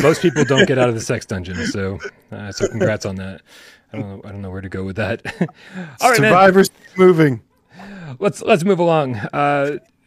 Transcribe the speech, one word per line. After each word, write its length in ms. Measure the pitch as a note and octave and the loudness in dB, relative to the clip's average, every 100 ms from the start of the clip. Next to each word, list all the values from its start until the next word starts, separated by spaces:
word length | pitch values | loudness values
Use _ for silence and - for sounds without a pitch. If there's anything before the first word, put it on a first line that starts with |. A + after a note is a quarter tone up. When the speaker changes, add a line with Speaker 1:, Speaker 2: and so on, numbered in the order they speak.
Speaker 1:
most 220 | D3 D#3+ | 2 4
people 220 | F3 D3+ | 0 2
don't 220 | C3+ C#3 F3 | 2 4 4
get 120 | B2+ | 4
out 100 | B2 | 0
of 60 | |
the 60 | A2+ | 0
sex 260 | - A2+ - | -4 -6 -6
dungeon, 400 | G2 F2+ F2+ - | -8 -8 -8 -6
so, 320 | G#2 F#2+ G2 G2 - _ | -4 -6 -6 -12 -16 _
uh, 180 | G#2+ G#2 | -16 -14
so 160 | - G2+ | -6 -6
congrats 380 | A2+ G2 G#2+ | -2 -2 -2
on 120 | G#2 F#2+ | -6 -10
that. 260 | F#2+ F#2+ _ - - _ _ | -12 -16 _ -20 -20 _ _
I 60 | A2 | -12
don't 100 | G2+ | -12
know, 140 | G2 | -12
I 80 | F#2 | -16
don't 80 | G2+ | -14
know 80 | F#2+ | -12
where 120 | F#2+ | -12
to 80 | F#2 | -10
go 140 | F#2+ | -10
with 120 | F#2+ F2+ | -8 -6
that. 260 | F#2 A#2 - | -6 -6 -10
<laughs> 140 | - E3+ - - F#3 D#3+ B2+ | -6 -6 -6 -18 -14 -14 0
All 100 | A#3+ | 2
right, 100 | A3+ | 4
man. 120 | G#3+ | 4
Speaker 2:
Survivor's 380 | F3+ G3 F#3 F#3 - _ F#3 | 6 6 6 4 0 _ 4
moving. 460 | F#3 E3 D3 A2+ - _ _ F3+ G3 G3 D#3+ B2 | 6 6 4 0 -8 _ _ -20 -20 -18 -16 -4
Speaker 1:
Let's, 220 | G3 - | -4 -4
let's 220 | - G3 | 0 2
move 140 | F#3 F3 | 2 2
along. 380 | E3+ D#3+ C3+ A2 | 2 2 0 -4
Uh, 640 | D#3 D3 C#3+ C#3+ C#3+ C#3+ - _ | -6 -2 0 0 -2 -6 -12 _